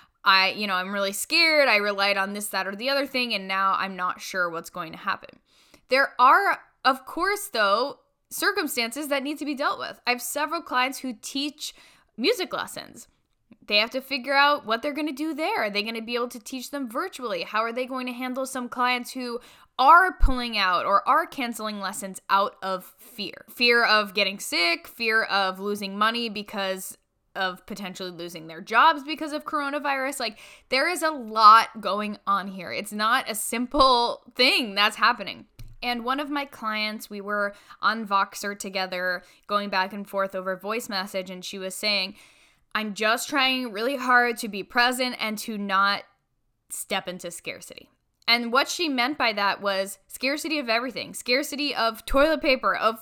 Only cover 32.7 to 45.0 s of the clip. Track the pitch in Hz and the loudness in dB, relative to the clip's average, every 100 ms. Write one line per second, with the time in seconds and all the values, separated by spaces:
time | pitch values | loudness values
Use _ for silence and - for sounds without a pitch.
32.7 | - 208 214 220 254 - 214 - 233 247 | -6 -6 -2 2 2 0 -6 -4 -4 -2
33.7 | 294 269 247 240 - - - 254 381 233 | 4 6 6 2 -2 -8 2 4 4 0
34.7 | 196 208 214 220 226 185 - - - - | 2 0 4 2 2 -6 -12 -16 -18 -18
35.7 | - 247 240 233 269 277 294 277 - 220 | -10 -6 -4 -2 -4 -2 -4 -6 -8 -6
36.7 | 214 214 214 - 208 196 208 202 202 - | -4 -4 -6 -10 -12 -4 -2 -2 -4 -20
37.7 | - 196 226 208 196 196 - 202 202 196 | -2 -2 -2 0 0 0 -4 -8 -6 -6
38.7 | 190 185 185 180 180 - _ - 202 202 | -4 -4 -2 -2 -4 -8 _ -2 -2 0
39.7 | 196 190 208 196 196 196 190 185 185 202 | -2 -2 -4 -6 -2 -2 -2 -6 -6 -4
40.7 | 220 226 196 196 196 185 180 180 196 190 | -6 -4 -6 -4 -6 -8 -10 -10 -8 -8
41.7 | - 214 202 190 - - _ _ _ _ | -4 -2 0 -2 -8 -20 _ _ _ _
42.7 | 214 214 196 214 240 - 285 262 254 247 | -8 -6 -2 0 0 0 2 2 2 -4
43.7 | 202 233 269 254 247 240 233 226 202 - | -4 -4 -2 4 4 4 0 -6 -8 -4
44.7 | 247 240 254 | 2 2 2